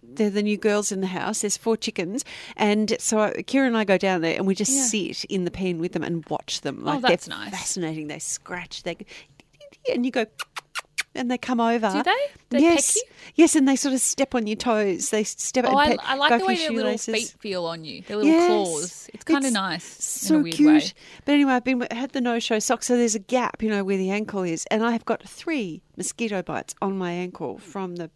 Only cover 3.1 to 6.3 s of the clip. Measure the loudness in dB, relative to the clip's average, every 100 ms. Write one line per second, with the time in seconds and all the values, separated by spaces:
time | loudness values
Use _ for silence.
3.1 | 2 2 0 0 2 2 2 2 2 4
4.1 | 0 0 0 0 0 0 0 0 -2 -4
5.1 | -6 -4 -2 -2 -2 -4 -2 -4 -4 -2
6.1 | -4 -4